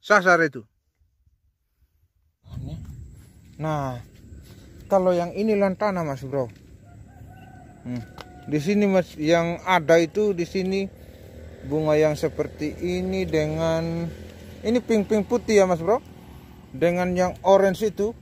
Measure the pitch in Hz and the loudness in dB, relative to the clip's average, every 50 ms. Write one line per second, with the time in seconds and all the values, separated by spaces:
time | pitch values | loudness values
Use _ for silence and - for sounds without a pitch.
0 | _ - 208 208 180 185 175 165 165 156 131 131 107 _ _ _ _ _ _ _ | _ 4 4 4 6 6 6 6 4 0 -2 -8 -16 _ _ _ _ _ _ _
1 | _ _ _ _ _ _ _ _ _ _ _ _ _ _ _ _ _ _ _ _ | _ _ _ _ _ _ _ _ _ _ _ _ _ _ _ _ _ _ _ _
2 | _ _ _ _ _ _ _ _ _ - - - - 139 151 - - - - - | _ _ _ _ _ _ _ _ _ -18 -14 -12 -12 -10 -12 -12 -14 -16 -16 -18
3 | - - - - - - - - - - - - 147 156 156 147 139 135 123 120 | -18 -20 -20 -20 -20 -20 -20 -20 -20 -20 -14 -8 -6 -4 -4 -4 -4 -6 -8 -10
4 | 110 - - - - - - - - - - - - - - - - - 202 196 | -14 -18 -20 -20 -20 -20 -20 -20 -20 -20 -20 -20 -20 -20 -20 -20 -4 2 2 4
5 | 185 185 180 175 170 175 123 180 208 220 214 202 196 196 185 - 208 214 190 180 | 4 4 2 2 0 -2 -2 -2 0 0 2 2 2 0 0 0 -2 -2 -2 -2
6 | 165 151 139 127 127 131 131 139 127 113 - - - - - - - - - - | -4 -4 -6 -8 -8 -6 -4 -4 -4 -4 -8 -18 -20 -20 -20 -20 -20 -20 -20 -20
7 | - - - - - - - - - - - - - - - - - 123 123 120 | -20 -20 -20 -20 -20 -20 -20 -20 -20 -20 -20 -20 -20 -20 -20 -18 -12 -10 -10 -10
8 | 113 - - - - - - - - - 143 151 139 175 208 202 208 202 190 190 | -10 -12 -16 -20 -18 -18 -18 -16 -8 -4 -4 -2 0 0 0 2 2 4 2 2
9 | 170 - - 156 151 151 170 170 165 170 175 165 - 180 185 175 160 139 165 170 | 0 0 -6 -4 0 2 2 2 2 0 -4 -6 -2 0 0 0 4 6 6 6
10 | 170 160 - 202 214 208 196 170 170 - - 190 185 185 190 196 196 190 - - | 6 2 0 -2 0 0 0 -2 -4 -4 -4 -4 -2 -2 -2 -2 -4 -6 -10 -16
11 | - - - - - - - - - - - - - 131 143 156 156 151 151 151 | -20 -20 -20 -20 -20 -20 -20 -20 -18 -18 -18 -16 -10 -4 -2 -2 0 2 4 4
12 | 156 156 151 147 - 151 - - - - - - 147 151 - - - 180 180 180 | 4 2 2 0 -4 -6 -4 -4 -6 -6 -6 -8 -8 -8 -8 -6 -6 -4 -4 -4
13 | 180 185 185 190 190 170 156 156 151 156 156 160 165 165 165 165 165 165 165 170 | -4 -4 -4 -4 -4 -2 0 0 0 0 -2 -2 0 0 0 0 -2 -4 -4 -4
14 | 170 165 - - - - - - - - - - - 208 233 247 - - 226 214 | -6 -8 -8 -12 -16 -18 -18 -18 -20 -20 -18 -8 -4 0 0 0 0 2 0 0
15 | 196 - 214 214 196 - 233 247 - - 220 202 190 185 180 160 165 170 220 269 | 2 2 0 0 0 0 -2 -4 0 4 4 6 6 6 2 -2 2 0 0 0
16 | - - - - - - - - - - - - - - - 131 156 170 175 180 | 0 -8 -20 -20 -20 -20 -20 -20 -20 -20 -20 -20 -20 -18 -6 0 0 0 2 2
17 | 180 180 180 180 180 180 175 - - 185 196 196 190 196 185 - 220 214 180 - | 0 0 0 0 0 0 -2 -2 4 6 6 6 6 4 2 0 -2 -4 -2 -2
18 | 202 220 233 - | -4 -4 -4 -8